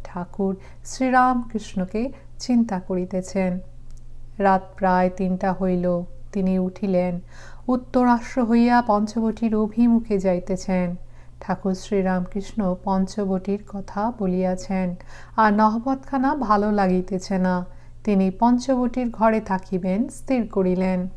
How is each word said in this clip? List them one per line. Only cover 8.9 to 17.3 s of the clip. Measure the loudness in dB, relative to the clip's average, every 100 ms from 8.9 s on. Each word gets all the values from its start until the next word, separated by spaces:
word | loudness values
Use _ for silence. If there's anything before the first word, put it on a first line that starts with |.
| 2 2 0 -2 0 0 2
অভিমুখে | 0 4 4 4 2 0
যাইতেছেন। | 2 0 0 -4 0 0 0 -4 -10 -18 -20 -10
ঠাকুর | -4 -2 -2
শ্রীরামকৃষ্ণ | -4 -2 0 2 0 -2 -6 -6 -2 -2 -2
পঞ্চবটির | 0 0 0 -2 -2 -2 -2 -4 -6
কথা | -12 -8 -4 -4 -2
বলিয়াছেন, | -2 0 0 -2 -2 -2 -2 -4 -12 -18 -6 2
আর | 4
নহবতখানা | 6 4 2 0 -2 -2 0 2 0
ভালো | 2 2 4
লাগিতেছে | 2 4 2 0 -4 -2